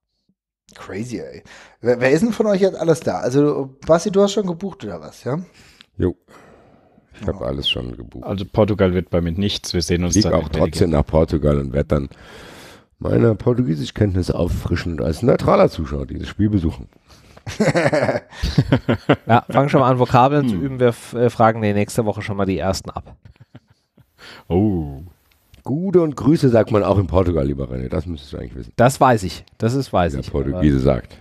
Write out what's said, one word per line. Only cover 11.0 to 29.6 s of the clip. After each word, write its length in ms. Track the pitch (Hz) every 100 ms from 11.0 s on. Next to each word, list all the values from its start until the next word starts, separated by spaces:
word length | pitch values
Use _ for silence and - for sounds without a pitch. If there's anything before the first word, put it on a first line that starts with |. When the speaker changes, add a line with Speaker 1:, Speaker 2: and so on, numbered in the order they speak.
| -
Speaker 2:
Portugal 520 | 78 82 80 71 71
und 140 | 69
werd 180 | 64 73
dann 180 | 76 69 - - - - - - - _ -
meine 340 | 90 110 117
Portugiesischkenntnisse 1000 | 104 123 123 127 156 123 - 104 92 85 -
auffrischen 560 | 87 - - 85 90
und 80 | 78
als 200 | 60 78
neutraler 460 | 120 180 - 208 180
Zuschauer 380 | - 73 73 67
dieses 220 | 76 80
Spiel 220 | - 107
besuchen. 380 | 104 82 58 52 _ _ - - - -
Speaker 1:
<laughs> 120 | - 185 170 151 - - - - - - - - 262 - 117 - - -
Speaker 4:
Ja, 180 | 117 -
fang 180 | 117 139
schon 120 | 151
mal 100 | 127
an, 80 | 127
Vokabeln 500 | 123 127 131 147 131
zu 60 |
Speaker 3:
Hm. 80 | 98
Speaker 4:
üben. 180 | 139 131
Wir 80 | 123
f-, 260 | 117 -
äh, 160 | 117 120
fragen 320 | - 113 113
dir 120 | 107
nächste 300 | 101 104 -
Woche 180 | 104 104
schon 140 | 101 101
mal 100 | 95
die 120 | 87
ersten 320 | 90 92 -
ab. 260 | - - - - _ _ - _ _ _ _ _ _ - - -
Speaker 3:
Oh. 520 | 85 214 180 73 67 90 - _ _ _ _
Speaker 2:
Gude 400 | - 143 190 180
und 140 | 160 131
Grüße 320 | 113 165 135
sagt 200 | 113 104
man 120 | 107
auch 140 | 92 98
in 80 | 95
Portugal, 400 | 92 90 82 69
lieber 180 | 69 64
René. 180 | 64 64
Das 160 | 85 85
müsstest 260 | 80 -
du 40 | -
eigentlich 160 | 64
wissen. 180 | 62 57 -
Speaker 4:
Das 240 | 123 -
weiß 220 | 135 113
ich. 220 | 90 - -
Das 160 | -